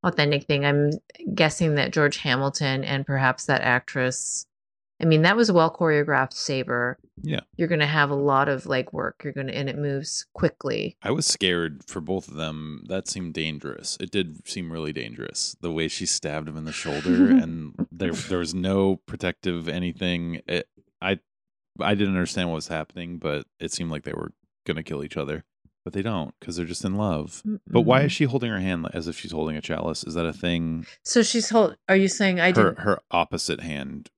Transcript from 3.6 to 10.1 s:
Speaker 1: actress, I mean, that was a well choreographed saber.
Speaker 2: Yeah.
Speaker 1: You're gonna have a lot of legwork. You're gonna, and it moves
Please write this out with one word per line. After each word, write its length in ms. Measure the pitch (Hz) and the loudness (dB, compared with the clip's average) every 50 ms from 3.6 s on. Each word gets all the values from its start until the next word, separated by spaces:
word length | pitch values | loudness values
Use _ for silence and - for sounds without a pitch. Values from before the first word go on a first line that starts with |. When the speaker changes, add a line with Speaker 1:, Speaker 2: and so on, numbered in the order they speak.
Speaker 1:
actress, 840 | - 127 123 127 - - - 139 127 127 127 - - - - - - _ _ _ _ _ _ _ _ _ _ _ | 4 2 0 0 0 -4 -4 -2 0 0 -2 -4 -8 -6 -8 -8 -10 _ _ _ _ _ _ _ _ _ _ _
I 40 | - | 4
mean, 160 | 165 160 156 | 6 6 8
that 160 | 160 180 202 | 6 6 6
was 100 | 226 233 214 | 6 4 6
a 40 | 185 | 6
well 200 | 170 160 165 - | 6 6 4 2
choreographed 600 | - 175 160 151 147 147 160 143 135 131 131 - | 2 2 4 4 4 2 2 2 2 2 0 -4
saber. 640 | - - - 143 131 127 - 123 120 120 123 131 _ _ _ _ - | -8 -4 -2 -2 -2 -2 -2 -2 0 0 -2 -4 _ _ _ _ -10
Speaker 2:
Yeah. 200 | - 156 151 - - _ - | -6 -4 -4 -4 -6 _ -2
Speaker 1:
You're 100 | - 170 160 | -2 0 2
gonna 160 | 175 156 147 | 2 2 2
have 220 | 143 156 156 147 143 | 2 4 2 2 2
a 60 | 143 | 2
lot 340 | 139 143 143 135 135 139 143 | 2 2 4 4 4 4 2
of 140 | 139 131 - | 0 -2 -2
legwork. 600 | - 131 131 123 - - - - - - _ - | -2 -2 -2 -2 -2 -4 -4 -4 -4 -6 _ -12
You're 80 | 147 - | -10 -8
gonna, 180 | 139 135 131 - | -6 -8 -6 -4
and 160 | - 139 135 | -4 -4 -4
it 80 | - | -4
moves 480 | 143 147 143 139 139 151 - | -4 -2 -2 -2 -4 -6 -6